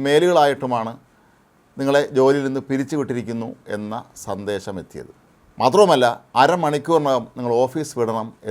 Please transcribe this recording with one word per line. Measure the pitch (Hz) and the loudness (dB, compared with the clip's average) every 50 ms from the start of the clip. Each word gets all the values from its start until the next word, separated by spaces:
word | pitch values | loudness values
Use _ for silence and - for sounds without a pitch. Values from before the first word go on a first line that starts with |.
| 139 | -2
മെയിലുകളായിട്ടുമാണ് | 139 143 156 175 180 175 160 147 143 135 - 135 127 123 117 113 113 117 - _ _ _ _ _ _ _ _ _ _ _ _ _ _ - - | 2 2 4 4 4 4 4 4 4 2 -2 -4 -4 -4 -4 -4 -6 -10 -14 _ _ _ _ _ _ _ _ _ _ _ _ _ _ -10 -6
"നിങ്ങളെ | 139 139 139 143 143 - 147 | -2 2 2 2 2 2 2
ജോലിയിൽ | 131 131 135 139 143 135 | 4 4 4 4 2 0
നിന്ന് | 135 135 135 - - | -2 -4 -6 -6 -4
പിരിച്ചുവിട്ടിരിക്കുന്നു" | 135 135 139 135 160 147 131 135 123 120 104 110 117 117 113 120 - _ _ - 107 | -4 -4 -4 -4 -4 -6 -4 -4 -4 -6 -6 -6 -8 -8 -8 -10 -12 _ _ -10 -8
എന്ന | 104 107 104 110 120 - _ _ - | -8 -8 -8 -10 -10 -12 _ _ -18
സന്ദേശം | - 107 98 95 101 101 104 95 - 107 95 87 | -10 -10 -10 -8 -6 -6 -6 -6 -6 -10 -12 -12
എത്തിയത്. | 76 _ - 71 62 - - _ _ _ _ _ _ _ _ - | -14 _ -16 -18 -18 -18 -20 _ _ _ _ _ _ _ _ 0
മാത്രവുമല്ല, | 110 131 - 202 208 180 156 131 123 117 117 - _ _ - 120 | 0 2 6 6 6 6 6 4 4 2 0 -2 _ _ 2 2
അരമണിക്കൂറിനകം | 135 156 175 180 165 147 151 147 127 160 170 156 147 139 135 123 113 - - | 4 4 4 2 0 -2 -2 -4 -2 0 0 2 2 2 -2 -2 -4 -8 -12
നിങ്ങൾ | 131 123 120 117 120 131 | -8 -4 -2 0 0 0
ഓഫീസ് | 127 - 160 151 151 - 123 | 0 -2 -8 -8 -8 -4 -4
വിടണം | 117 110 110 113 110 113 110 _ - 107 | -4 -2 -2 -6 -6 -10 -14 _ -12 -10